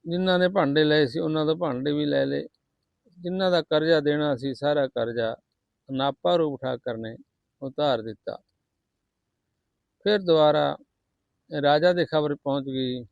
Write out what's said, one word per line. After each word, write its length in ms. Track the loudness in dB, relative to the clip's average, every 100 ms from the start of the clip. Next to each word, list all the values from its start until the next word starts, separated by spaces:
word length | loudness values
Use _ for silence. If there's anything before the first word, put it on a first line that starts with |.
| -6
ਜਿਨ੍ਹਾਂ 320 | -2 2 2
ਨੇ 100 | 2
ਭਾਂਡੇ 340 | 2 2 2
ਲਏ 240 | 4 4 2
ਸੀ, 120 | 0
ਉਹਨਾਂ 260 | -2 -2 -2
ਤੋਂ 100 | -2
ਭਾਂਡੇ 360 | -2 -4 -4
ਵੀ 140 | -2 0
ਲੈ 200 | 0 0
ਲਏ। 220 | -4 -8 _ _ _ _ _ _ -12
ਜਿਨ੍ਹਾਂ 320 | -8 -2 2
ਦਾ 100 | 0
ਕਰਜ਼ਾ 380 | 2 0 4 2
ਦੇਣਾ 360 | 2 0 0 -2
ਸੀ, 200 | -4 -4
ਸਾਰਾ 320 | -2 0 -2
ਕਰਜ਼ਾ 500 | -2 -4 -2 -4 -6 _ _ _ _ -10
ਨਾਪਾ 440 | -2 -2 -2 0 2
ਰੂਪ 260 | 0 -4
ਠਾਕੁਰ 360 | -6 -6 -8 -8
ਨੇ 200 | -10 -14 -20 _ _ _
ਉਤਾਰ 400 | -10 -2 -2 -2
ਦਿੱਤਾ। 360 | -4 -12 -12 -12 _ _ _ _ _ _ _ _ _ _ _ _ _ _ _ _
ਫਿਰ 160 | -2 0
ਦੁਬਾਰਾ 580 | 2 4 6 4 0 -4 _ _ _ _ _ _ _ -2
ਰਾਜਾ 300 | 2 4 4
ਦੇ 120 | 2 0
ਖਬਰ 300 | 0 0 -4
ਪਹੁੰਚ 300 | -2 -4 -4
ਗਈ 380 | -4 -4 -6 -12